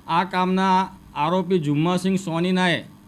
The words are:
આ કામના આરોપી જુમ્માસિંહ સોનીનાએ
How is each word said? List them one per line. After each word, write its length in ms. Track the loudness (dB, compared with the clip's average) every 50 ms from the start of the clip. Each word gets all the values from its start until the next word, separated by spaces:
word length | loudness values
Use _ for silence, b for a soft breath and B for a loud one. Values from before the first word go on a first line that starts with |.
| -8 -2 0
આ 80 | 0 0 0 0
કામના 440 | 0 0 2 2 2 2 2 2 2 2 -2 -6 -14 -20 -14 -6 -4 -2
આરોપી 380 | 0 0 0 0 0 0 0 0 0
જુમ્માસિંહ 500 | 0 0 2 2 0 0 0 0 -2 -2 -2
સોનીનાએ 540 | -4 -4 -2 0 0 0 2 2 2 0 0 -4 -8 -16 -20 -20